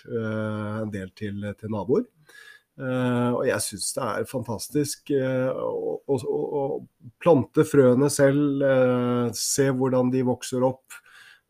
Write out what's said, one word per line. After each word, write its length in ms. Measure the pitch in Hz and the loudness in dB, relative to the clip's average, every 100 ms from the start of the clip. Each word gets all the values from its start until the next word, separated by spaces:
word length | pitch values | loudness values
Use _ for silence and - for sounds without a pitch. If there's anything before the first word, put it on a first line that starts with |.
| - | -8
eh, 680 | 117 110 110 107 107 107 110 | -6 -4 -4 -4 -6 -6 -6
en 80 | 107 | -6
del 240 | 101 92 | -8 -10
til, 400 | - 104 101 104 | -10 -10 -8 -8
til 160 | 101 107 | -10 -8
naboer. 340 | 107 92 180 247 _ _ - - - _ - | -6 0 0 0 _ _ -20 -20 -20 _ -12
Eh, 520 | 131 127 127 123 123 | -6 -2 0 0 0
og 80 | 120 | 0
jeg 160 | 127 101 | 0 -2
synes 300 | - 98 - | -4 -6 -8
det 120 | - 120 | -6 -4
er 220 | 98 92 | -4 -6
fantastisk, 840 | 131 120 101 - 147 147 - - | -6 -6 -8 -4 -4 -4 -6 -4
eh, 380 | 139 131 131 131 | -2 0 -2 -2
å, 480 | - 113 107 - - - | -2 -4 -4 -6 -6 -4
å, 80 | 135 | -4
å, 240 | - 143 - 143 | -2 -4 -4 -4
å 500 | 139 127 123 _ 120 - | -4 -6 -12 _ -20 0
plante 440 | 175 143 110 151 - | 4 4 4 0 4
frøene 400 | 143 127 123 143 | 6 6 6 2
selv, 540 | - 139 143 147 139 | 4 4 4 0 2
eh, 680 | 139 131 127 123 123 123 120 110 | 2 4 4 2 0 0 -2 -2
se 300 | - - 135 | -2 2 2
hvordan 440 | 127 131 127 127 | 2 2 2 2
de 80 | 131 | 2
vokser 400 | 123 123 - 127 | 0 -2 -4 0
opp, 320 | 127 127 _ - _ - - _ | 0 0 _ -20 _ -20 -20 _